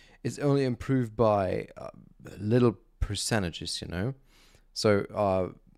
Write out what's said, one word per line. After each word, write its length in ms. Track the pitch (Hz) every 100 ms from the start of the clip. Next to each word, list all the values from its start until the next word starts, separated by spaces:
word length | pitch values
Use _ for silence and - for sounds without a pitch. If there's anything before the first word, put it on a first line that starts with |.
| _ _
it's 160 | 131 -
only 260 | 143 139
improved 520 | 131 117 - 131 117 110
by, 500 | 110 101 92 95 - -
uh, 120 | - - - _ - -
little 380 | 107 123 120 101 _ -
percentages, 800 | - 101 - 113 90 - - -
you 80 | -
know? 260 | 85 113 135 _ _ _ _ _
So, 260 | - 110 101 -
uh, 340 | 98 101 95 90 - _